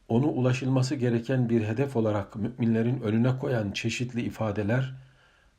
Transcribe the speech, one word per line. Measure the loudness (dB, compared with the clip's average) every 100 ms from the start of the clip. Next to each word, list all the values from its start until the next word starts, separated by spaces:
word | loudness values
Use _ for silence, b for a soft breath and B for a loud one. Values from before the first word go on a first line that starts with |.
| 0
onu | 2 2
ulaşılması | 2 2 2 0 0 0
gereken | 0 0 0 0 0 2
bir | 2
hedef | 2 0 0 0
olarak | 0 0 -4 -6
müminlerin | -6 0 2 2 2 0
önüne | 0 2 2 0
koyan | -2 -2 -2
çeşitli | -4 -4 -4 -4 -4
ifadeler, | -4 -4 -4 -2 0 0 -2 -8 B B B B B